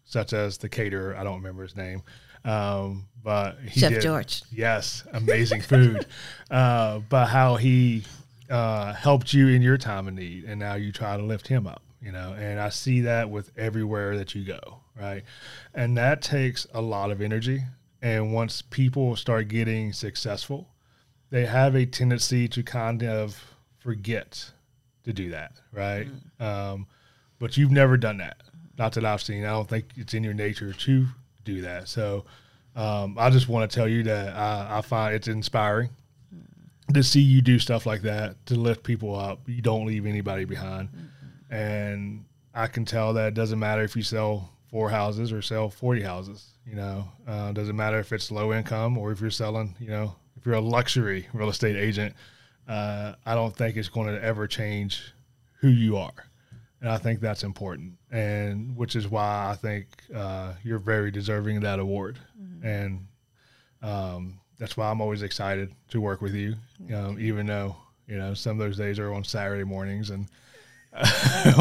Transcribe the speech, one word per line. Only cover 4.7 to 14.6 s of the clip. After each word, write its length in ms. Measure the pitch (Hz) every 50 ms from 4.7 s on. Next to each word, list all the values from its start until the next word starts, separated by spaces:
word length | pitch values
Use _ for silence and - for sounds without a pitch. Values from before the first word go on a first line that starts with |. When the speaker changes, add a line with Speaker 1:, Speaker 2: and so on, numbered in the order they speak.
| 113 104 - - - - - - -
Speaker 1:
amazing 480 | 113 110 - 107 113 120 - - 107
food. 440 | - - 135 127 127 117 110 101 95 -
<laughs> 40 | - - - - - - - -
Uh, 480 | 139 127 127 123 120 117 113 107 107 107 107
but 200 | - 139 131 120
how 280 | 110 120 135 131 127 123
he, 480 | 110 120 131 127 127 123 120 117 110 101 - - - - _ _ - - -
uh, 420 | 127 120 117 113 110 107 101 101 104
helped 380 | - - 147 143 127 127 - 143
you 140 | 139 135
in 140 | 131 127 127
your 160 | 123 127 135
time 280 | 135 - 113 101 98 95
of 60 | 95 95
need, 300 | 92 90 87 87 92 -
and 160 | 110 104 104
now 140 | 104 101 101
you 160 | 101 104 104
try 240 | 98 - 110 104 101
to 80 | 101 104
lift 240 | 110 107 101 -
him 180 | - 131 123 101
up, 160 | 95 - - _ _ _ -
you 100 | 117 101
know, 220 | 92 92 90 92 98
and 220 | 104 104 104 101 104
I 80 | 104
see 320 | 104 - - - 135 127 123
that 280 | 120 120 117 117 113 104
with 220 | 104 104 104 - -
everywhere 600 | - 110 113 107 113 107 104 107 104 101 101 101
that 180 | 101 95 - -
you 80 | 101 95
go, 360 | 95 87 -